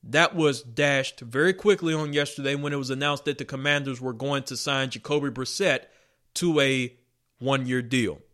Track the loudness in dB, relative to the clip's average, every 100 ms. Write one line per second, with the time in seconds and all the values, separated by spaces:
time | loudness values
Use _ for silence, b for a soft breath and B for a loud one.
0 | -2 2 2 4 2 2 -6 0 2 4
1 | 0 -6 -6 2 2 2 4 2 2 0
2 | 0 -2 -2 -2 -2 -2 -2 -4 -4 -2
3 | -2 -2 -2 -4 -4 -4 0 0 0 -6
4 | -6 -4 -2 -2 -4 -8 -2 -2 -2 -6
5 | -2 -2 -2 -4 -6 0 2 2 -2 b
6 | b b b -2 2 4 4 2 -2 _
7 | _ _ _ _ -2 0 0 -2 0 0
8 | 0 -2 -12